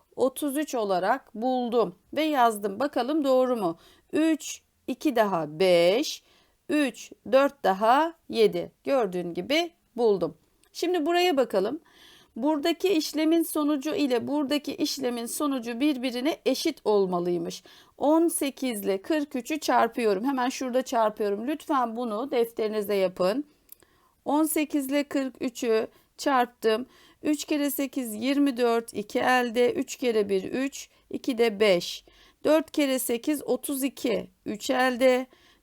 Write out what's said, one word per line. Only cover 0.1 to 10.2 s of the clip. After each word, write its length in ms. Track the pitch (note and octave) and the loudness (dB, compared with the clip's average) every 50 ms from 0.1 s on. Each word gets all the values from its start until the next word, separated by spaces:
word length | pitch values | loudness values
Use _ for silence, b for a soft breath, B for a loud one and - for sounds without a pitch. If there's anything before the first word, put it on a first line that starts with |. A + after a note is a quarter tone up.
| _ | _
otuz 420 | - A#3 C4 C4 - D#4 D4 C4 C#4+ | 0 0 0 0 -2 -4 -4 -2 -2
üç 180 | D#4 - - | -4 -2 -2
olarak 600 | B3 G#3+ G3+ F#3+ F3 F3 G3 A#3+ C4+ - _ - | -2 0 0 0 0 2 0 0 -2 -2 _ -10
buldum 600 | G#3 A3 C4 B3+ B3+ B3 A#3+ A3 A#3+ A3 F#3 - _ _ _ - | -4 -2 -2 0 0 -2 0 2 2 2 0 -2 _ _ _ -4
ve 100 | B3+ D#4 | -2 0
yazdım. 560 | D#4 D4+ C#4 A#3+ A#3 A3+ G#3 G3+ G#3 G3 G#3 | 0 2 4 4 4 2 0 -4 -6 -4 -4
Bakalım 440 | C4 D4 - D4 B3 A#3+ D#4 D#4+ C#4+ | -4 -2 -2 -2 -2 0 0 0 2
doğru 320 | C4+ C4 B3+ B3+ B3+ B3+ | 2 4 4 4 2 0
mu? 220 | A#3 G3+ E3+ - b b b b b b _ - | 0 -2 -2 -4 b b b b b b _ -2
Üç, 480 | C#4+ D#4 D#4+ D#4+ - - - - - _ _ _ _ _ - | 0 2 2 2 0 -4 -8 -14 -14 _ _ _ _ _ -8
iki 280 | C4 - - D#4 A#3+ | -8 -4 -2 0 2
daha 440 | A#3 G#3+ G3+ F#3+ E3+ D#3+ D3+ D3+ D#3 | 2 2 2 0 -2 -4 -6 -2 0
beş, 640 | F#3+ F#3 F3+ E3+ E3+ F3 F#3+ A#3+ D#4 - - - b b b b b b b b _ - | 4 4 6 6 6 4 4 2 0 -2 -6 -10 b b b b b b b b _ -4
üç, 420 | C4 D4+ D4 B3+ - - - - - - _ G3 | 0 0 0 0 -2 -8 -14 -20 -20 -18 _ 2
dört 320 | G#3+ C4 C#4 C#4+ C#4 _ - | 4 4 4 4 0 _ 0
daha 500 | F#3+ F#3+ F#3+ G#3+ A3 B3 C#4 D#4 E4+ E4 - _ - | 0 0 2 4 4 4 4 4 0 -4 -10 _ -6
yedi. 420 | - A3+ A3 G3+ - F3 E3 - - _ _ | 2 4 4 4 4 0 -4 -6 -10 _ _
Gördüğün 500 | C4 C#4 C4 A#3 G3 F3 F3+ F3 F3 E3 | 0 0 0 0 0 -2 -4 -6 -6 -6
gibi 380 | E3+ F#3 G#3 C#4 D#4+ F4 E4+ - _ _ _ _ | -8 -2 0 0 0 0 -2 -8 _ _ _ _
buldum. 420 | A3+ A#3+ A3+ G3+ F#3 | 0 2 2 4 2